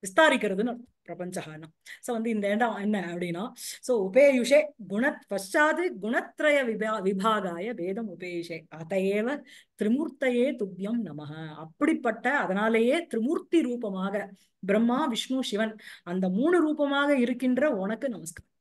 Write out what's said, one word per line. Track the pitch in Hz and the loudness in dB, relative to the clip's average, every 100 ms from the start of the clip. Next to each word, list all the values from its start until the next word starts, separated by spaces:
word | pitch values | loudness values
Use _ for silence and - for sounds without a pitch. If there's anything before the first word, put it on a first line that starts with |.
விஸ்தாரிக்கிறதுன்னு | 196 - 320 262 208 190 240 | 0 6 6 6 0 -2 -2
அர்த்தம் | 240 - _ | -4 -12 _
பிரபஞ்சஹான்னா. | - 170 180 180 156 156 160 _ - - | -16 -10 -8 -8 -10 -14 -18 _ -20 -16
So | - | -8
வந்து | 233 226 | -4 -2
இந்த | 220 202 | -2 0
இடம் | 208 233 202 | 2 0 0
என்ன | 202 208 175 | -2 -2 -2
அப்படின்னா, | 175 175 170 151 - - - | -4 -4 -4 -6 -8 -14 -14
so | - 247 | -2 0
உபேயுஷே | 190 208 285 262 233 285 302 - 185 | 2 6 6 6 4 4 4 -6 -6
குண-, | 202 269 294 _ | -2 0 -2 _
பஶ்சாத் | 302 - 311 302 320 349 226 | -8 -2 2 2 2 -2 -4
குணத்ரய | 202 277 370 - 302 294 | -4 -4 -4 -2 2 4
விபா-, | 254 208 220 220 | 2 -2 -2 -2
விபாகாய | 190 196 214 214 190 170 202 | -2 0 2 2 0 -4 -6
பேதம் | 247 170 196 226 | -6 -6 -6 -8
உபேயுஷே | 170 180 175 165 160 - | -10 -8 -8 -8 -10 -12
அதையேவ | 156 160 196 190 202 226 294 - - _ _ | -16 -4 -2 0 0 -2 -4 -10 -20 _ _
திரிமூர்த்தையே | 202 254 320 - 269 247 254 - | 0 0 -2 -2 0 2 0 0
துப்யம் | 196 175 196 240 | -6 -6 -4 -4
நமஹ. | 196 147 147 156 160 151 | -4 -8 -12 -12 -12 -12
அப்படிப்பட்ட, | 160 _ 294 320 240 214 247 277 | -16 _ 0 2 0 -2 0 0
அதனாலேயே | 185 190 220 226 233 311 339 | 0 0 2 4 4 2 0
திரிமூர்த்தி | 226 226 370 - 330 | -2 0 -2 2 2
ரூபமாக | 247 240 233 190 190 202 202 - _ _ | 2 -2 -4 -4 -2 -4 -6 -14 _ _
பிரம்மா, | 185 202 233 247 311 | 0 4 4 2 0
விஷ்ணு, | 226 - 262 | -2 -2 -2
சிவன் | 247 202 220 214 - - | -2 -2 -2 -4 -18 -18
அந்த | - 180 185 | -6 -2 0
மூணு | 185 294 349 | 2 4 4
ரூபமாக | 311 302 285 277 285 285 | 4 2 0 2 4 4
இருக்கின்ற | 240 247 254 254 302 226 | 2 0 0 2 2 0
உனக்கு | 190 226 277 | -2 -4 -4
நமஸ்காரம். | 196 165 - - _ | -6 -12 -16 -20 _